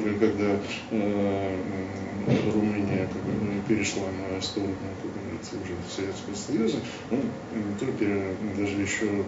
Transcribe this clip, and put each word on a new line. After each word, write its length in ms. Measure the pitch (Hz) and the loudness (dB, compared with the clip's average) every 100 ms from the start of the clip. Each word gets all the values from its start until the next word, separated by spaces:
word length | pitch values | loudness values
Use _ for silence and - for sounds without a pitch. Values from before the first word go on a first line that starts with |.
| 107 | 4
э, 80 | 101 | 4
когда, 380 | 110 101 101 101 - - - | 4 4 4 2 0 -6 -2
э, 640 | 113 104 101 101 98 98 95 | 0 2 2 2 2 0 -2
м, 920 | 92 98 98 98 98 98 - - 104 | -2 -4 -4 -4 -4 -2 2 4 4
Румыния, 520 | 107 104 104 101 98 92 | 4 4 2 2 2 0
как 80 | - | -2
бы, 400 | - 101 104 101 98 | -2 0 0 0 2
перешла 360 | 107 101 - 95 | 2 2 0 -2
на 300 | 95 95 95 | -2 -2 -2
сторону, 480 | 95 - 98 95 95 98 | -2 -2 -2 -2 -6 -6
как 100 | 101 | -6
говорится, 440 | 101 98 90 - 110 | -6 -6 -8 -6 -6
уже 120 | 95 87 90 - | -6 -6 -6 -4
Советского 400 | 98 92 - 101 | -4 -4 -6 -6
Союза, 420 | - 165 220 139 - - - | 0 2 2 2 -2 -6 -2
он, 80 | 120 123 - - | 0 0 -4 -6
м, 200 | 113 101 101 | -4 -2 -2
то 60 | 131 110 | -2 0
пере-, 340 | 104 101 95 95 107 101 | 2 2 0 -2 -2 0
даже 220 | 101 101 | 0 0
ещё, 260 | 98 - 107 101 | 0 2 2 2